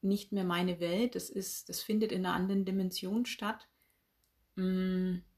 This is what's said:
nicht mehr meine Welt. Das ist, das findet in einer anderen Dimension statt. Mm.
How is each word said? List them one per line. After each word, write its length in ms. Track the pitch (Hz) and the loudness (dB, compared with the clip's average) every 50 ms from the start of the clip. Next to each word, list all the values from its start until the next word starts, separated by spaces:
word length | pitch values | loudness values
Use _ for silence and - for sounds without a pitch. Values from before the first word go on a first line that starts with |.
| - | 2
nicht 300 | 196 196 202 - - - | 2 0 0 0 -2 -2
mehr 120 | 202 185 | 0 2
meine 360 | 180 175 175 180 185 175 170 | 2 2 2 2 2 2 0
Welt. 340 | 175 170 175 196 240 247 - | 0 0 2 2 2 2 0
Das 160 | - - - | -4 -8 -6
ist, 380 | - - 190 - - - - - | -6 -6 -6 -6 -8 -10 -10 -8
das 140 | 180 - - | -8 -8 -2
findet 300 | - 214 220 220 214 - | 0 2 2 2 2 0
in 140 | 190 185 | 0 0
einer 80 | 180 175 | 0 2
anderen 300 | 170 185 190 196 196 190 | 2 2 2 2 2 2
Dimension 640 | 185 190 196 190 185 180 - - 185 202 226 247 | 2 0 0 0 0 -2 -4 -4 -2 0 0 0
statt. 420 | - - - 214 208 226 220 - _ _ _ _ _ _ _ _ _ _ _ _ _ _ _ _ _ _ | -2 -4 -4 -4 -4 -4 -6 -10 _ _ _ _ _ _ _ _ _ _ _ _ _ _ _ _ _ _
Mm. 640 | - 185 185 185 185 185 185 185 185 185 185 180 180 - _ _ | -2 0 0 2 2 2 2 2 2 2 0 -2 -4 -6 _ _